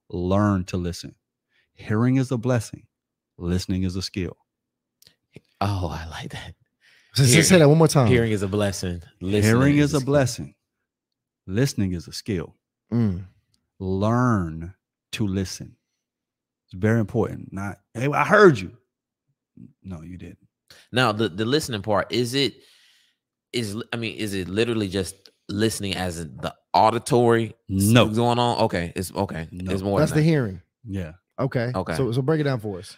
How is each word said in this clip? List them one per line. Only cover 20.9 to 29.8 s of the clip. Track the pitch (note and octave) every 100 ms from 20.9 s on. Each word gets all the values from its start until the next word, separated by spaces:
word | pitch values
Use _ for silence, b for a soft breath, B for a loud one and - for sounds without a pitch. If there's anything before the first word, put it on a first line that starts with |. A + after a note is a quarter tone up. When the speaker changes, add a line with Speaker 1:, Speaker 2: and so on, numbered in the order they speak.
Speaker 2:
Now, | A#2+ B2
the, | G#2+ A2
the | F2 A2
listening | D3+ D3+ A2+
part, | A2 G2+ -
is | G#2+ A#2+
it, | C3+ B2 - b b b b b b _ _ _
is, | B2 G#2+ G#2+ -
I | A#2
mean, | A2+ D2+
is | G#2
it | G2 F2
literally | G2 A#2 A2 G2+
just | F#2+ F2+ - - _ -
listening | G2 A2 - G2 F2+
as | F#2 E2
in | D#2+ B1+
the | E2+ - _
auditory | F2 A2 A2+ - A#2+ A#2+ A2+ A2+
s-, | - -
Speaker 1:
No. | F#2+ G2+ A#2+ A2+
Speaker 2:
going | A2 A#2+ A#2+
on? | A#2+ - A2
Okay, | F2+ F2 -
it's, | F#2+ -
okay. | G2+ E2+ D#2+
Speaker 1:
No. | F2 F#2
Speaker 2:
It's | F#2+